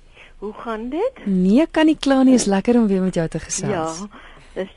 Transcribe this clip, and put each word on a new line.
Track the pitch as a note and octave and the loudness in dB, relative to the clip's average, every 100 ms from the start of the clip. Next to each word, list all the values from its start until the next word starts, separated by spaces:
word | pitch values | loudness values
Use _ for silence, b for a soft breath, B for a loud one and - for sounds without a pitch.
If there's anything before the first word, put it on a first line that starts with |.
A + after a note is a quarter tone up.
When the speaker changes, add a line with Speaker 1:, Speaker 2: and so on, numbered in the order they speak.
| b b b - | b b b -16
Speaker 1:
Hoe | G3+ | -14
gaan | - A#3 G#3+ A#3+ | -12 -10 -10 -8
dit? | D4+ B4 - - | -6 -6 -6 -4
Speaker 2:
Nee, | F#3 F#3 A#3 | 0 2 2
ek | E4 | 2
kan | D#4+ D#4+ | 2 2
nie | D4+ | 2
kla | C#4 C4+ | 0 4
nie, | C4 | 4
is | B3+ - | 4 2
lekker | G3 G#3+ A#3+ | 0 2 2
om | A3 | 2
weer | F#3+ | 0
met | F#3 | 0
jou | F3 D#3+ | -2 -4
te | D#3+ | -6
gesels. | - - G3 F#3+ D#3+ E3 | -8 -6 -4 -4 -4 -8
Speaker 1:
Ja, | G#3 - - - - - | -12 -16 -20 -20 -14 -10
is | F#3+ | -10